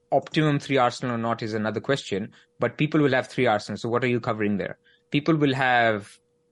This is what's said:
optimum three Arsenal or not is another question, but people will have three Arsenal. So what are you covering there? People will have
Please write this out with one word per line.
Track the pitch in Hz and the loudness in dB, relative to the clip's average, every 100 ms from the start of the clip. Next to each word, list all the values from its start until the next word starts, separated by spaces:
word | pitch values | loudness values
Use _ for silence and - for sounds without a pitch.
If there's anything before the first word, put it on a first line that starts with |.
| - | -2
optimum | 143 - 160 156 143 | -2 0 0 2 0
three | - 135 | 0 2
Arsenal | 120 - 127 | 2 0 -6
or | 117 | -4
not | 117 117 | -2 -4
is | 113 | -4
another | 110 107 107 | -4 -2 -4
question, | - 139 - 95 107 - _ - | -2 -4 -2 -6 -6 -14 _ -4
but | 117 - | -4 0
people | 151 156 | 0 2
will | 143 | 4
have | 127 123 | 2 -2
three | - 123 | 0 2
Arsenal. | 107 - 101 | 2 -2 -8
So | 117 | -2
what | 117 | 0
are | 123 | 0
you | 120 | -2
covering | 120 107 104 101 | -2 -2 -2 -2
there? | - - _ _ _ | -4 -10 _ _ _
People | 151 147 160 | -2 0 2
will | 143 | 2
have | 131 127 120 117 107 98 - _ _ _ | 2 2 4 2 0 -6 -20 _ _ _